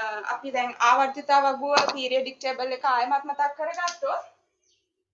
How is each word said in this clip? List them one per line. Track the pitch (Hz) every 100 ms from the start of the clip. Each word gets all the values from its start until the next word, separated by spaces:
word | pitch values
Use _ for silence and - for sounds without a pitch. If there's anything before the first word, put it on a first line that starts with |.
| 214 214 202
අපි | 247 269
දැන් | 254 247 -
ආවර්තිතා | 240 262 269 294 285 277
වගුව | 277 247 285 285 277
පීරියඩික් | 277 254 254 262 -
ටේබල් | 262 254 262 254
එක | 277
ආයෙමත් | 247 254 277 285
මතක් | 277 285
කරගත්තොත් | 302 320 339 349 - 269 - - _ _ _ _ _ _ _ _